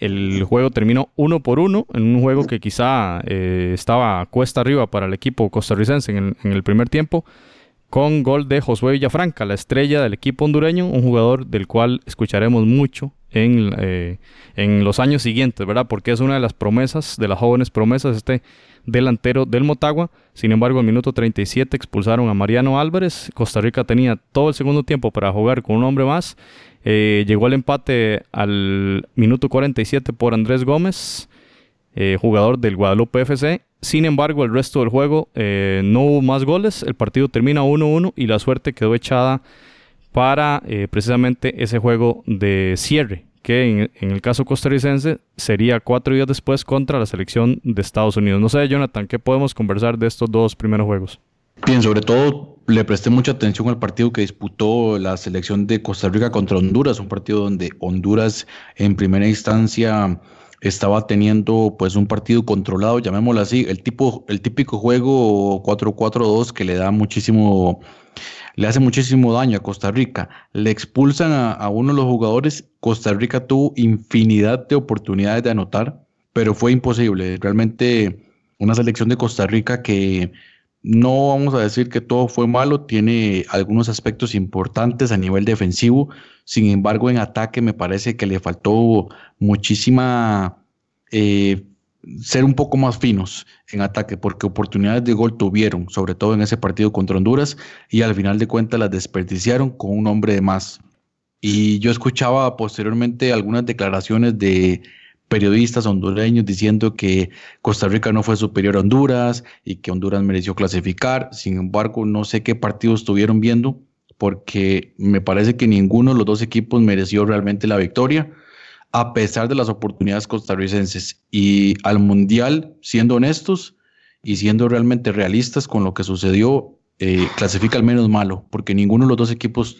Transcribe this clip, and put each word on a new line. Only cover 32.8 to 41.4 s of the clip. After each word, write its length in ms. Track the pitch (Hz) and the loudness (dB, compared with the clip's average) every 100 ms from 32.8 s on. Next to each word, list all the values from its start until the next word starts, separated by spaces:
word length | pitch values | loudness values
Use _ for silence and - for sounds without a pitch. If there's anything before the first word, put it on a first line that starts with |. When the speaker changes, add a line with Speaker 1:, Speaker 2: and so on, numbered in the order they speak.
| 98 104 113 123 | 0 2 0 0
Speaker 1:
F 140 | 127 131 | -2 -2
C. 260 | 147 175 _ - | -2 -4 _ -14
Sin 220 | - 156 | -4 0
embargo, 400 | 160 143 151 143 | 2 0 0 0
el 80 | 120 | 0
resto 280 | 123 127 143 | 0 0 -2
del 80 | 113 | 0
juego, 400 | 131 143 156 - | 2 2 0 -2
eh, 480 | - 104 98 98 95 | -4 -2 0 0 0
no 180 | 98 120 | 2 4
hubo 200 | 143 143 | 4 4
más 220 | 131 135 | 2 0
goles. 400 | 135 180 214 - | 0 0 0 -4
El 100 | - | -8
partido 340 | - 107 131 139 | -4 -2 0 0
termina 360 | 117 131 147 | 2 2 2
uno 240 | 139 151 151 | 2 2 2
uno 260 | 160 185 - | 2 0 -2
y 120 | 113 | -2
la 100 | 107 | 0
suerte 340 | 135 127 143 | 0 -2 -4
quedó 220 | - 110 | -2 0
echada 480 | 117 - 127 131 131 _ - - _ _ _ _ | 0 0 0 0 -2 _ -20 -20 _ _ _ _
para, 500 | 123 127 139 147 143 - | 0 2 2 0 -2 -4
eh, 200 | 107 101 | -6 -2
precisamente 760 | 107 110 123 123 123 | -2 0 2 2 0